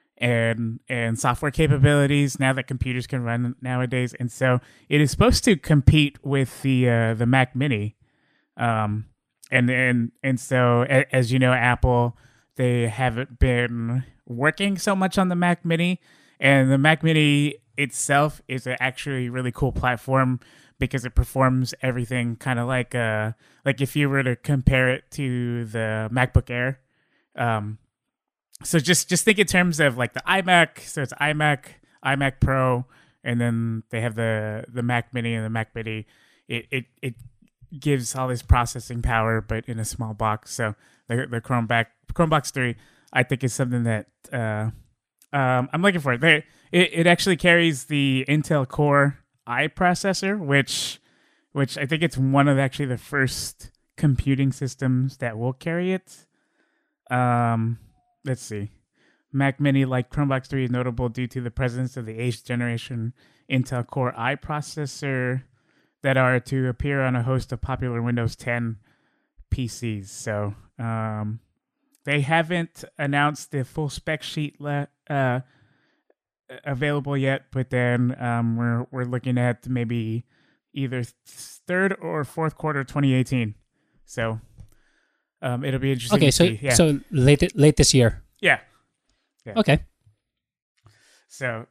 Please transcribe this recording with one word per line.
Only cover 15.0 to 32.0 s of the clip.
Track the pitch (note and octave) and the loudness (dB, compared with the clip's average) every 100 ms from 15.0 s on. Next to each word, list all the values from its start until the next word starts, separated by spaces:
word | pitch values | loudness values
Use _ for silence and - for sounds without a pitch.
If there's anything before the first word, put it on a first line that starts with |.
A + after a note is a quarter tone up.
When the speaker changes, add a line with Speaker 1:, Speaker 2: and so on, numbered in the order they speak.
| F#3+ G3+ | 0 2
Speaker 1:
on | F3+ | 2
the | F3 | 2
Mac | F3 F3 | 2 0
Mini, | E3+ E3 F3 F#3 - _ _ _ | 0 0 0 -2 -8 _ _ _
and | C3+ C#3 C3 | 4 4 6
the | C3+ | 4
Mac | D3 D#3+ | 4 2
Mini | D#3+ D#3 D3 C#3+ D3 - _ - | 2 4 4 4 0 -4 _ -6
itself | C#3+ - - C#3 D3+ - - | -6 -4 0 2 2 -2 -10
is | B2+ B2+ | -8 -6
a | B2+ | -4
actually | B2+ C3 D3 C3 B2 | -4 -4 -6 -4 -4
really | B2+ B2+ | -4 -6
cool | - C3+ | -2 -2
platform | - B2+ A#2+ - C3+ B2+ B2+ - _ _ _ | 0 -2 -2 0 0 2 -2 -8 _ _ _
because | C3 C3+ | -4 -4
it | A#2+ | -2
performs | - B2+ C3+ C3 B2+ B2+ - | -2 -2 2 2 2 -2 -4
everything | C3 B2 A#2 B2+ A#2+ A2+ | -4 -4 -4 -2 -2 -4
kinda | - A#2+ | -4 -2
like, | A#2+ C3 A#2+ | -2 -2 -2
uh, | B2 A2+ G#2+ G#2+ A2+ _ _ | -2 -2 -2 -4 -6 _ _
like | C#3+ B2+ | -4 -2
if | C3+ D3 | -2 0
you | C#3+ | 0
were | C#3 | 2
to | B2+ A#2+ | 0 -2
compare | - C#3 B2 C3 B2+ | -2 2 4 4 2
it | C3 - | 0 -6
to | - C3+ B2 A#2+ A#2+ A#2 | -8 -4 -2 -4 -4 -6
the | A2+ A2 A2 A2 | -4 -2 -2 -2
MacBook | B2 B2+ - - | 0 2 2 0
Air. | B2 B2+ C3+ _ _ _ _ _ | -4 -4 -4 _ _ _ _ _
Um, | - A#2 A2 G#2 G#2 _ _ _ _ _ _ _ - | -4 -2 0 -4 -10 _ _ _ _ _ _ _ -16
so | - E3+ | 0 0
just, | C#3 F3 - | 2 0 2
just | F3 | 0
think | - G#3 | 2 2
in | F#3+ | 2
terms | F#3 F3+ D3+ | 2 2 2
of, | D3 A#2+ | 2 2
like, | A#2+ | -4
the | - - | -4 -2
iMac. | F#3+ F3+ F3+ D#3+ - | -2 4 4 4 -2
So | - - | -14 -8
it's | C3+ | -8
iMac, | - D3 D3+ D3+ C#3+ - - _ _ | -2 -2 0 0 0 -4 -20 _ _